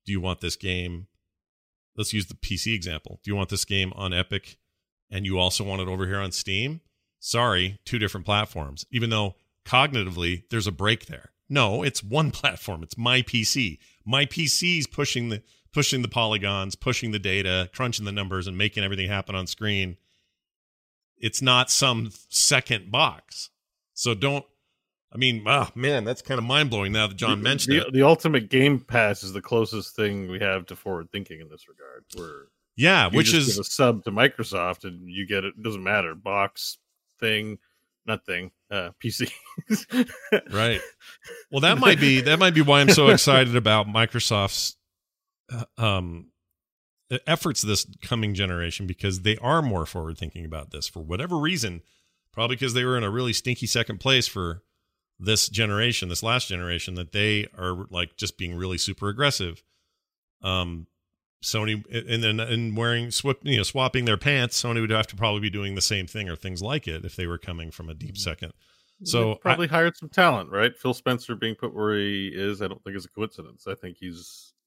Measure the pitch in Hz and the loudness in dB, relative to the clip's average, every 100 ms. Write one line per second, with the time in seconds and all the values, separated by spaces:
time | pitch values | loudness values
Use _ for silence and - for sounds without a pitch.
0 | - 98 90 87 87 - 98 92 90 87 | -6 -4 -2 -4 -4 -6 -4 -4 -4 -8
1 | 95 _ _ _ _ _ _ _ _ - | -12 _ _ _ _ _ _ _ _ -8
2 | 107 107 90 - - 98 - 113 87 78 | -4 -2 -4 -6 -6 -4 -2 -2 -4 -8
3 | - 92 - 101 95 98 - 98 95 - | -10 -14 -6 -4 -2 -4 -2 -2 -2 -4
4 | 95 90 92 98 - - _ _ _ _ | -4 -2 -2 -6 -8 -20 _ _ _ _
5 | _ 98 98 92 92 - 98 95 92 92 | _ -6 -2 0 0 0 -4 -4 -4 -4
6 | 92 98 98 - - 98 127 160 _ _ | -2 -4 -4 -6 -4 -2 -2 -6 _ _
7 | _ _ - 117 120 92 92 101 - 120 | _ _ -4 0 2 2 0 -4 -6 -2
8 | 104 101 85 104 107 - 73 71 - 123 | -2 -2 0 0 0 -6 -10 -10 -8 -4
9 | 113 110 101 - _ _ - 127 147 131 | 0 0 -2 -4 _ _ 2 4 4 2
10 | 95 87 87 90 - 113 101 80 101 113 | -2 -2 -2 -2 -4 -4 -2 -2 0 0
11 | - 65 - _ - 139 113 113 147 - | -4 -18 -18 _ -4 2 2 2 -2 -4
12 | 101 143 156 - 135 90 - 85 82 - | -2 0 0 0 -2 -4 -8 -10 -10 -4
13 | 117 127 120 120 110 139 110 76 _ _ | 2 2 2 0 0 0 -2 -4 _ _
14 | - 131 143 - 156 - 180 175 135 - | -2 0 0 -2 0 0 2 0 -2 -2
15 | 143 127 120 104 - _ _ - 143 135 | -2 -2 -4 -6 -10 _ _ -2 0 0
16 | 117 - 110 107 98 98 95 - - 123 | -2 0 0 0 0 -2 -4 -6 -4 -2
17 | 117 107 98 95 95 92 90 - 127 113 | -2 -4 -2 -2 0 0 -2 -4 -4 -4
18 | 101 101 95 92 92 92 104 107 98 98 | -6 -6 -4 -6 -6 -2 -2 -2 -2 -2
19 | 95 101 - 95 90 - 107 101 95 87 | -2 -4 -4 -6 -6 -6 -2 -2 -2 -8
20 | _ _ _ _ _ _ _ _ _ _ | _ _ _ _ _ _ _ _ _ _
21 | _ _ 113 - 131 123 127 - 139 117 | _ _ -4 0 4 4 4 4 4 2
22 | 113 - - - - 135 - 113 92 117 | -4 -10 -4 2 4 4 2 -4 -2 0
23 | 151 76 - - - _ _ _ _ - | 0 -2 -14 -16 -16 _ _ _ _ -6
24 | 120 107 135 143 - _ _ _ _ _ | -2 0 -2 -2 -8 _ _ _ _ _
25 | _ - 127 113 104 139 123 - 131 143 | _ 0 0 2 2 2 0 -2 0 0
26 | 107 127 - 131 117 139 147 110 98 110 | -2 -4 -4 -4 0 2 2 0 0 0
27 | 107 95 113 104 113 139 127 147 - 131 | 0 0 -2 0 0 0 2 2 4 6
28 | 139 160 165 143 107 131 139 135 - 123 | 8 8 4 0 2 4 6 4 2 2
29 | 107 98 95 98 - 117 110 110 92 - | 2 0 -6 -10 0 0 2 -2 -8 -2
30 | 104 101 92 92 104 95 87 90 - 90 | -2 -2 -6 -2 -2 -2 -4 -10 -6 -6
31 | 80 101 95 80 80 78 - 65 69 62 | -6 -10 -10 -14 -18 -20 -20 -20 -20 -20
32 | - 90 82 71 69 _ _ - 147 185 | -18 -14 -14 -14 -20 _ _ 2 4 6
33 | 98 113 113 160 135 101 98 - 131 110 | 4 4 4 4 4 0 -2 4 4 4
34 | 113 101 135 - 113 98 87 90 95 87 | 0 4 4 2 -6 -2 -2 -4 -8 -14
35 | 90 90 95 101 95 101 110 104 95 104 | -12 -8 -4 -2 -2 -6 -8 -4 0 0
36 | 85 80 98 101 98 - - - _ _ | 0 -4 -2 0 0 -2 -10 -10 _ _
37 | _ _ 113 107 107 104 _ _ _ _ | _ _ -2 -2 -2 -10 _ _ _ _
38 | - 107 - 90 90 - - 101 87 - | -6 -6 -4 -6 -8 -14 -8 -6 -6 -6
39 | 120 - - - - - - 214 - 247 | -6 -4 -6 -8 -16 -12 -4 -4 -2 0
40 | 247 - - - - 101 117 104 - - | -2 -4 -2 -2 0 0 0 0 -4 -16
41 | - - - - - 139 160 240 254 160 | -20 -20 -18 -18 -8 0 2 6 6 8
42 | 143 131 131 160 185 160 143 143 143 156 | 8 6 6 6 6 6 8 8 10 10
43 | 143 196 - 135 127 120 107 107 104 107 | 10 8 8 6 6 4 4 4 4 2
44 | 113 120 - 107 98 - - - _ _ | 2 2 0 0 0 -2 -4 -6 _ _
45 | _ _ _ _ - 123 117 - 113 95 | _ _ _ _ -14 -10 -8 -2 0 2
46 | 90 85 - _ _ _ _ _ _ _ | -2 -8 -16 _ _ _ _ _ _ _
47 | - 123 - 165 175 127 104 101 - - | -8 -4 0 0 0 -2 0 0 -2 -8
48 | - 117 107 98 98 87 85 - 95 90 | -4 -2 0 0 -2 -2 -4 -4 -6 -4
49 | 101 92 98 107 120 160 147 95 78 90 | -2 0 0 0 2 2 2 0 -2 -6
50 | 80 80 80 82 82 78 71 76 - - | -8 -8 -10 -10 -10 -10 -12 -10 -10 -10
51 | 78 87 170 170 151 180 113 85 - _ | -6 -6 -2 -2 0 0 -2 -6 -14 _
52 | _ _ _ - 117 127 131 120 127 127 | _ _ _ -4 -2 0 0 2 2 2
53 | 104 113 123 - - 123 113 120 113 101 | 0 0 0 -2 -2 -2 0 0 -2 -2
54 | 135 135 117 - 87 85 - _ _ _ | 2 4 2 -2 -4 -6 -12 _ _ _
55 | _ - 92 107 - 104 110 101 117 120 | _ -8 0 2 2 0 0 0 0 -2
56 | 90 87 113 123 - 90 87 87 - 90 | -4 -4 -2 -2 -2 -6 -4 -6 -6 -8
57 | 85 101 107 104 104 - 90 90 98 90 | -6 -2 0 0 -2 -6 -6 -6 -6 -6
58 | 87 - 101 - 87 87 92 90 - 92 | -6 -6 -8 -6 -8 -6 -4 -4 -4 -4
59 | 101 104 143 135 90 82 _ _ _ _ | -6 0 0 0 -4 -8 _ _ _ _
60 | _ _ _ _ 95 92 87 85 80 _ | _ _ _ _ -2 -2 -2 -6 -12 _
61 | _ _ _ _ - 113 107 107 101 117 | _ _ _ _ -4 -2 -2 -4 -4 -8
62 | 117 117 113 107 117 117 117 107 117 117 | -4 0 0 0 0 -2 -2 0 0 0
63 | 120 113 139 131 151 123 95 135 131 135 | -2 -2 0 -2 0 0 0 0 0 2
64 | 120 104 143 139 120 - 120 117 113 110 | 2 2 2 2 2 -2 -2 0 0 0
65 | 110 95 113 104 104 98 101 98 - 104 | -2 -2 -2 0 -4 -4 -6 -2 0 -2
66 | 90 110 98 82 95 90 101 151 - 80 | -4 -8 -8 -8 -8 -6 -4 -4 -6 -8
67 | - - 87 85 - 85 82 - 82 78 | -8 -8 -6 -6 -8 -10 -10 -12 -14 -12
68 | - 95 - 78 85 - _ _ _ - | -12 -8 -8 -8 -10 -16 _ _ _ -14
69 | 185 120 110 107 - 143 170 165 170 - | -2 0 0 0 0 0 2 2 2 0
70 | 156 - 180 123 80 98 117 123 127 123 | -2 4 6 4 0 2 0 0 -4 -2
71 | - 123 - 113 113 107 120 104 107 104 | 0 -2 -2 -6 -6 -4 -8 -2 0 0
72 | 101 101 98 - 98 101 98 95 - 98 | 0 -2 -6 -4 -4 -4 -6 -8 -12 -12
73 | 92 - 107 - 80 58 - 95 92 87 | -12 -8 -8 -10 -20 -16 -12 -10 -12 -14
74 | 92 85 - - - _ | -14 -14 -16 -20 -20 _